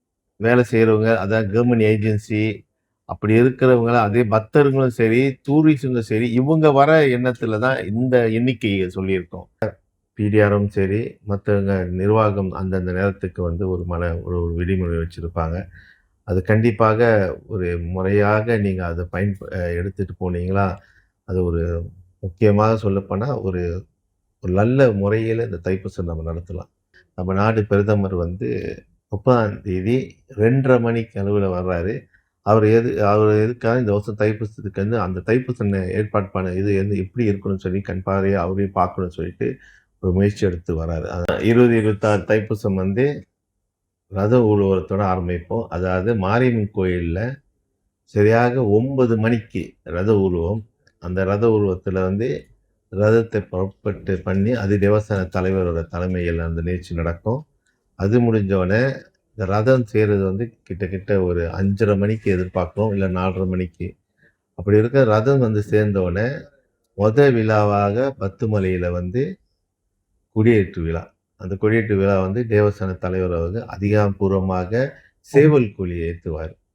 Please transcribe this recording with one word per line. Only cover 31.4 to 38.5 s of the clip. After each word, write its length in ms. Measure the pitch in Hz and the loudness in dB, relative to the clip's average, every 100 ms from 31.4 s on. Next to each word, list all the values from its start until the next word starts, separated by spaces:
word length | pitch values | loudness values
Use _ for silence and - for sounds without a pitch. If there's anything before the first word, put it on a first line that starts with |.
| 98 | 0
வர்றாரு. 540 | 90 92 87 90 139 - _ _ _ | -2 -2 -2 -4 -6 -12 _ _ _
அவர் 200 | 101 107 | 2 4
எது-, 360 | 107 117 120 101 | 6 4 2 0
அவர் 380 | 101 104 107 107 | 2 4 4 2
எதுக்காக 420 | 110 120 113 123 | 0 -2 -2 0
இந்த 140 | 107 | 0
வருஷம் 240 | 104 113 104 | -2 -2 -2
தைப்பூசத்துக்கு 580 | 107 107 107 - 101 | -2 -2 -8 -10 -10
வந்து 260 | 98 101 113 | -6 -2 -2
அந்த 220 | 92 90 - | -4 -4 0
தைப்பூசம் 640 | 127 127 120 104 98 92 | 0 0 -4 -2 -2 -2
ஏற்பாடு 380 | 95 107 107 95 | -4 -2 -2 -2
பண்ண 200 | 95 92 | -4 -4
இது 240 | 92 101 98 | -2 0 0
வந்து 220 | 101 98 | -2 -4
எப்படி 320 | 92 120 110 | -4 -2 -2
இருக்கணும்னு 260 | 98 101 95 | -2 -4 -4
சொல்லி 240 | 92 95 | -4 -6
கண் 220 | 98 92 95 | -6 -6 -2
பார்வையா 280 | 98 95 | 0 0
அவரையும் 380 | 98 87 | 0 -2